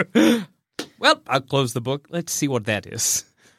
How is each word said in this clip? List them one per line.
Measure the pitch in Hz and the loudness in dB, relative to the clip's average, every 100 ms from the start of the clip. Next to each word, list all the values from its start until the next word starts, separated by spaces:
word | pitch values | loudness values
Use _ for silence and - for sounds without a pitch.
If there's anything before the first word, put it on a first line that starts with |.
| - - 226 233 180 _ _ - - _ | 0 4 4 2 -4 _ _ -14 -14 _
well, | 262 311 - | 2 2 0
I'll | 135 | -4
close | 139 139 127 | 0 0 0
the | 123 | -4
book. | 120 143 - | -4 -6 -6
Let's | 170 170 | -8 -6
see | - 147 | -4 -2
what | 123 | -2
that | 104 104 - | 0 -4 -4
is. | 110 - - - _ _ | -4 -2 -2 -6 _ _